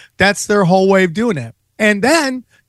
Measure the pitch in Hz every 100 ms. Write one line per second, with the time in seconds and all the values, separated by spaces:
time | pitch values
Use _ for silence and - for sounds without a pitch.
0 | - - 190 202 - 208 175 190 190 190
1 | 185 160 233 151 113 - _ - 214 202
2 | 226 330 277 254 - _